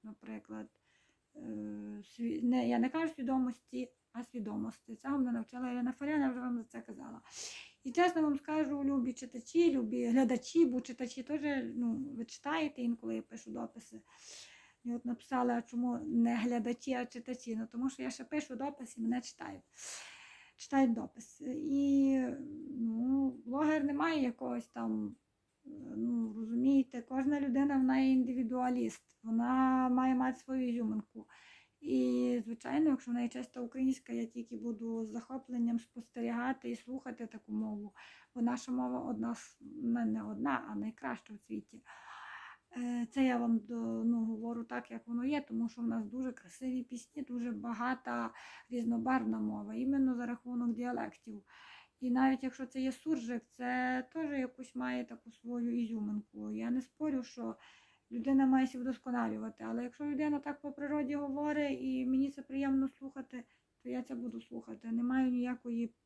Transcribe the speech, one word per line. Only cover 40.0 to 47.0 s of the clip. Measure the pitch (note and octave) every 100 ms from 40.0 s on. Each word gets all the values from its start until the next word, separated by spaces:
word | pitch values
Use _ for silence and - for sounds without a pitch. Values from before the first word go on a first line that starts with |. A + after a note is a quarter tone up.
не | A3+ A2
одна, | D3+ G#3 C4 B3+ -
а |
найкраща | G#3+ G#3+ - C4 A3+ -
в | G#3
світі. | - G#3+ - A3 - - - - - - - - _ E4+
Е, | A#3+ A#3+ A#3
це | C#4
я | C4 A#3+
вам | A#3 A3+
до-, | G#3 A#3 A3+ A3+
ну, | A3+ A#3
говорю | A3 A3 A#3 A#3
так, | A#3 A#3+ A#3+
як | A#3 A#3
воно | A#3
є, | C4 D4
тому | C#4+ A3+ A#3
що | A#3+
в | A#3
нас | A3+ G#3
дуже | B3 B3+
красиві | B3 F3 - C4 B3+
пісні, | B3 A#3+